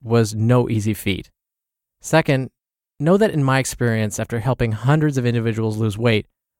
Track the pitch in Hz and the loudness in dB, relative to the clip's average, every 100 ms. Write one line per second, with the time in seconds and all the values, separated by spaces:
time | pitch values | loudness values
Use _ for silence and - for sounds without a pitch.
0 | 113 117 110 110 113 123 - 110 107 104 | 0 2 2 0 2 2 2 0 -2 -2
1 | 101 92 - _ _ _ _ _ _ _ | -2 -4 -6 _ _ _ _ _ _ _
2 | - 156 - 135 123 _ _ _ _ - | 0 0 2 0 -4 _ _ _ _ -4
3 | 151 202 220 156 135 131 131 - 120 110 | 2 4 2 2 2 0 0 -2 -2 0
4 | 107 - 113 117 127 123 117 107 123 156 | -2 -4 -6 -4 -2 -2 -2 0 0 2
5 | 151 131 120 117 113 113 110 107 110 104 | 2 0 0 0 -2 -2 -2 -2 -2 0
6 | 120 107 - _ _ | 0 0 -2 _ _